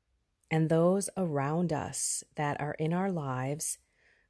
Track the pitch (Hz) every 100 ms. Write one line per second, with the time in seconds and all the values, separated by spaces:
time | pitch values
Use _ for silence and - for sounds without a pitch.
0 | _ _ _ _ - 160 160 160 175 196
1 | 196 - 175 143 139 160 175 147 - 131
2 | - - - - 147 143 147 - 156 175
3 | 196 175 139 127 131 151 - - _ _
4 | _ _ _